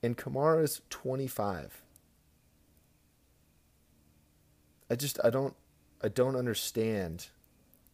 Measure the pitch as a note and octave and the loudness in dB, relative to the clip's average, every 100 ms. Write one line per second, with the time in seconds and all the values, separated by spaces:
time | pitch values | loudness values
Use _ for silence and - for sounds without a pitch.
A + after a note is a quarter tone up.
0 | A#2+ A#2+ - C3 D3+ D#3+ D#3 - - - | -2 -2 -4 0 4 4 4 -2 -10 -8
1 | B2+ C3 C3+ - G2+ F2+ C2 - - - | -4 -4 -4 -2 -2 -2 -8 -16 -20 -20
2 | _ _ _ _ _ _ _ _ _ _ | _ _ _ _ _ _ _ _ _ _
3 | _ _ _ _ _ _ _ _ _ _ | _ _ _ _ _ _ _ _ _ _
4 | _ _ _ _ _ _ _ _ _ A#2+ | _ _ _ _ _ _ _ _ _ -2
5 | C#3 - A2+ C3 C3+ - _ _ _ _ | -2 2 4 4 0 -6 _ _ _ _
6 | A2 G#2 B2+ C3 B2 G#2+ - - A2 G#2+ | -4 2 2 2 0 -2 -2 0 0 0
7 | F2+ E2 - _ _ _ _ _ - | -2 -6 -12 _ _ _ _ _ -6